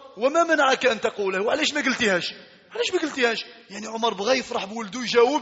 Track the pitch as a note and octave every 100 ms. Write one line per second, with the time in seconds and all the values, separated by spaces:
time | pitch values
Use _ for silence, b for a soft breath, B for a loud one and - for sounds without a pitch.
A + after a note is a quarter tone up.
0 | - - B3 D#4+ E4+ D#4 C4+ C4 B3+ A3
1 | A3 - G3 F#3+ G#3+ C#4 D4 D4 C#4 G#3+
2 | A3+ F3+ E3+ - - - _ A4 A4+ F#4
3 | D4+ C4 A#3+ A3 - - - G3+ A3 A3
4 | A3+ F#3+ G3+ C4 - A#3 F#3+ A3 G#3+ A#3+
5 | A3+ A#3 A#3+ D4